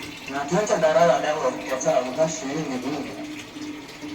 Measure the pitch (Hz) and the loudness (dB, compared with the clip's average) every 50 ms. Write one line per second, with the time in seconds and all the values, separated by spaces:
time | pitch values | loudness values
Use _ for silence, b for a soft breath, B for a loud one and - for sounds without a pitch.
0 | - - - - - - 135 143 143 - 170 202 214 202 214 185 165 156 156 160 | -12 -12 -14 -14 -12 -8 -6 -6 -4 0 2 2 2 4 4 4 6 6 6 8
1 | 170 170 156 - - 151 151 156 - 127 127 - - - - - - 160 156 - | 8 6 6 4 2 0 0 0 0 0 0 -2 -4 -4 -4 -2 2 2 4 4
2 | 127 127 127 151 160 165 - - 135 135 143 160 156 139 127 123 127 135 151 - | 2 0 0 2 2 2 0 -2 -6 -4 -4 -4 -4 -4 -4 -4 -4 -4 -4 -4
3 | - - - - 151 - - - - - - 294 294 302 294 - - - - - | -6 -8 -8 -10 -10 -10 -10 -12 -12 -12 -12 -12 -10 -10 -10 -12 -12 -14 -14 -12
4 | - 302 | -12 -10